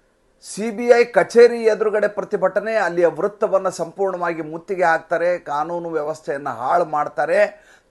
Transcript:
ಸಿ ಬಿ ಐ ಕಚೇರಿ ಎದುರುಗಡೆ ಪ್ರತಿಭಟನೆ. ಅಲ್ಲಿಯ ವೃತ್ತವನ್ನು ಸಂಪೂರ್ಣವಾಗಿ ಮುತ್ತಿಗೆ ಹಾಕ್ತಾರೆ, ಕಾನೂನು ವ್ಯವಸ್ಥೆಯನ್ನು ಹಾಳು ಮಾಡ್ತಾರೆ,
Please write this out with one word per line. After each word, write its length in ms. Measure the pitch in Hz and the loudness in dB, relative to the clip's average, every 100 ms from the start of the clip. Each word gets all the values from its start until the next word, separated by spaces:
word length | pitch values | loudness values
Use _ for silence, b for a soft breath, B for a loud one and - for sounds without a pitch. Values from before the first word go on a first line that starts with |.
| _ _ _ _ | _ _ _ _
ಸಿ 280 | - - 226 | -14 -6 -6
ಬಿ 160 | 202 240 | 0 4
ಐ 160 | 240 | 4
ಕಚೇರಿ 600 | 240 185 170 233 233 233 | 4 0 4 6 6 6
ಎದುರುಗಡೆ 440 | 220 208 214 208 208 | 0 0 0 0 -2
ಪ್ರತಿಭಟನೆ. 680 | 202 185 196 185 202 208 220 | -4 -6 -2 0 0 -2 -2
ಅಲ್ಲಿಯ 320 | 180 175 170 | 0 2 2
ವೃತ್ತವನ್ನು 640 | 151 202 208 208 190 190 | 2 -4 -2 0 0 0
ಸಂಪೂರ್ಣವಾಗಿ 720 | 175 165 196 196 180 170 165 | -6 -8 -4 -4 -2 -4 -6
ಮುತ್ತಿಗೆ 420 | 156 160 - 180 | -8 -10 -8 -2
ಹಾಕ್ತಾರೆ, 560 | 175 160 - 165 170 175 | 0 0 -2 -2 0 -2
ಕಾನೂನು 500 | 160 143 160 175 170 | -4 -6 -4 -6 -6
ವ್ಯವಸ್ಥೆಯನ್ನು 600 | 160 147 156 - 143 143 | -6 -6 -8 -6 -6 -6
ಹಾಳು 360 | 113 131 175 156 | -6 0 0 0
ಮಾಡ್ತಾರೆ, 800 | 151 147 - 151 190 202 - b b _ | -2 -2 -4 0 2 0 -2 b b _